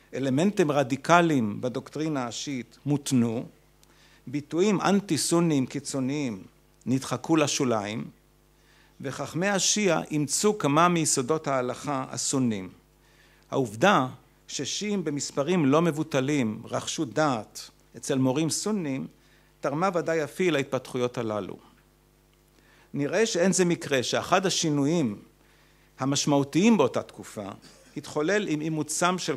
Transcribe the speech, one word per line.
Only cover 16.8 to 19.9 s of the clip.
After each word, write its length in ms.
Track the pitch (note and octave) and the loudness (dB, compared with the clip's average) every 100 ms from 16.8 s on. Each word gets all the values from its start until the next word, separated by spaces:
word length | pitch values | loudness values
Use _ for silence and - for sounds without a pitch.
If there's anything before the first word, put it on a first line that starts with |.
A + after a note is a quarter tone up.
| - - | -6 -6
דעת 680 | C#3 G#2+ D#3 A#2 G#2 - - _ _ - | -4 0 0 0 -6 -14 -18 _ _ -12
אצל 220 | - C#3 | -4 0
מורים 320 | C3 C3 D#3+ | 2 2 -2
סונים, 560 | - G3+ G#3+ D3+ C3+ E3+ - _ _ _ _ | -2 -4 -4 -4 -6 -10 -16 _ _ _ _
תרמה 280 | D3+ D3 F#3+ | -4 -2 0